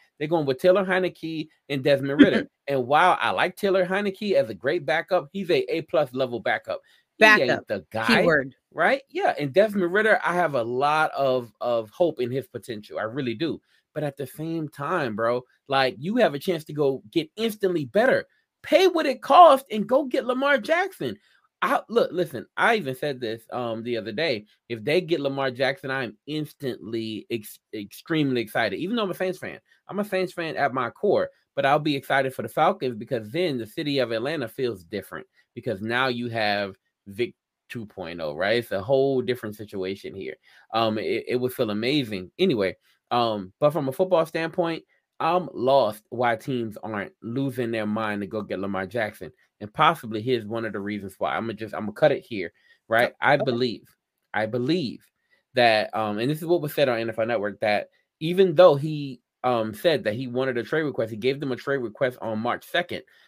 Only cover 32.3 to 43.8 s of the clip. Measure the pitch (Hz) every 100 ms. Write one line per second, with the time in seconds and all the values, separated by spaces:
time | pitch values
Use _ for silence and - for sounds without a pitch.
32.3 | 127 113 160 165 202 131 110 117 120 107
33.3 | 156 180 127 107 - 147 139 117 113 135
34.3 | 160 117 - 120 95 85 101 - 80 -
35.3 | _ _ 123 127 98 110 120 131 120 120
36.3 | 113 104 101 98 98 _ _ 98 98 117
37.3 | - _ _ - 123 104 95 82 85 78
38.3 | 73 98 120 117 95 104 135 139 131 120
39.3 | 123 110 104 104 101 92 101 - 98 65
40.3 | - _ - - 113 113 110 92 110 -
41.3 | 123 127 131 113 104 120 151 113 98 90
42.3 | - 185 113 95 - _ _ - 120 117
43.3 | 107 92 - 147 160